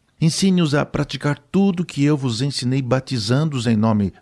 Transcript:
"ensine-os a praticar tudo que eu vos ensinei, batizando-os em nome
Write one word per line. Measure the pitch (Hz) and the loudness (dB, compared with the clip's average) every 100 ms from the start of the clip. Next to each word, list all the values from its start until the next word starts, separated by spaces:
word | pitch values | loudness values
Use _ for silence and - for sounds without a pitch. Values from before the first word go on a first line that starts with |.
| _ _ | _ _
"ensine-os | 160 - 196 180 160 | 0 2 2 2 2
a | 143 | 0
praticar | - - 143 135 147 143 | -2 -4 -6 -4 -4 -4
tudo | _ 190 196 175 170 | _ 0 0 0 -6
que | - | 0
eu | 143 151 | 0 2
vos | 131 110 | -2 -2
ensinei, | 139 131 127 135 | -4 -2 -2 -2
batizando-os | 123 131 - 127 101 127 160 139 120 | 0 -2 -2 -4 0 0 0 -2 0
em | 113 | 2
nome | 113 107 98 - | 2 2 0 -4